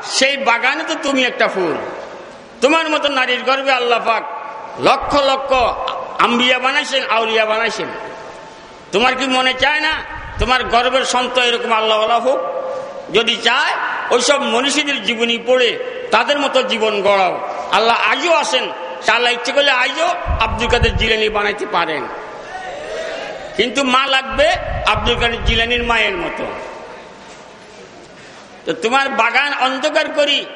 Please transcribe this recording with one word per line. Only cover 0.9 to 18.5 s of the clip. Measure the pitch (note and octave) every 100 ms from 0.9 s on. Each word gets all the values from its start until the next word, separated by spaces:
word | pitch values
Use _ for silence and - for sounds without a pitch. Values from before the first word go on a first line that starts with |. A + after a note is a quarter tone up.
| D#4+
তুমি | C#4+ C4+
একটা | B3+ - G#3+
ফুল। | G3 F3 C3 - - - - - - - -
তোমার | C4 D#4+ D#4+
মতো | D4+ C#4+
নারীর | C#4 B3+ B3
গর্ভে | A#3 C4+ C4+
আল্লাহ | B3+ A#3+ A#3 A3+
পাক | A3 - - - - - -
লক্ষ | C#3 C4 - D4
লক্ষ | C#4 C4+ C4+ C4 A3+ - - - - -
আম্বিয়া | F#3 A#3+ B3 B3+
বানাইছেন, | B3+ C#4+ C#4+ C4 A3+
আউলিয়া | A3 A3+ A3 A3
বানাইছেন। | G#3+ A3+ - D#3 - - - - - - - - - -
তোমার | F#3 B3 B3+
কি | C4+
মনে | B3+ B3+
চায় | B3+ C4 D4+
না | D#4 D4+ - - - -
তোমার | G#3+ B3+
গর্ভের | G#3+ A#3 B3+ C4 B3
সন্তান | B3 B3+ B3+
এরকম | A#3+ A#3 A3+
আল্লাহওয়ালা | A3 A3 G#3+ A3 A#3
হোক? | A#3 C#4 - - - - - - -
যদি | F#3 A3+ A3
চায়, | A3+ B3 D#4+ F#4 - - -
ওইসব | - - C#4+
মনীষীদের | A#3+ A3+ C#4 C#4 D4 C4+
জীবনী | G3 A3+ A#3 A#3 A3+
পড়ে | B3+ A#3+ E3+ - - -
তাদের | G#3+ A#3+ C#4+
মতো | C#4 C4
জীবন | A3 A3 A3 G#3
গড়াও। | G3 G3 F#3 - - - -
আল্লাহ | F#3 A3 A3+
আজও | G#3 B3+ D#4+
আছেন, | D#4+ C4+